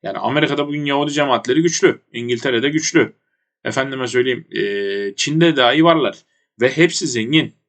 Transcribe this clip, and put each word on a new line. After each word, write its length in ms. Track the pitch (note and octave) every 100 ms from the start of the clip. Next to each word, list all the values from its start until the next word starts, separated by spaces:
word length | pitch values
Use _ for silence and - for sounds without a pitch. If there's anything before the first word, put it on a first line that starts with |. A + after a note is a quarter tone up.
yani 140 | G2+ -
Amerika'da 500 | G#2+ C#3+ D3+ C#3+ D3
bugün 180 | D3 C#3+
Yahudi 260 | C#3 D3+
cemaatleri 500 | D3 C#3 A#2+ B2 C#3+
güçlü. 400 | E3 - F#3 - _
İngiltere'de 560 | A#2+ A#2+ A#2+ C#3 A#2 C3+
güçlü. 440 | D#3 - E3 G#2+ _ _ _ _ _
Efendime 440 | A#2 A#2 C3+ C3 B2
söyleyeyim, 400 | B2 B2+ A#2+ -
e, 640 | - G2+ G2+ G2 G2+ G2+ -
Çin'de 400 | - D#3 E3+ D3
dahi 280 | A#2+ D3
varlar. 340 | E3 D#3+ A#2+ - _ _ _ _
Ve 160 | B2 C3+
hepsi 300 | E3+ - D#3
zengin. 480 | A#2+ A2+ D#3 C3+ _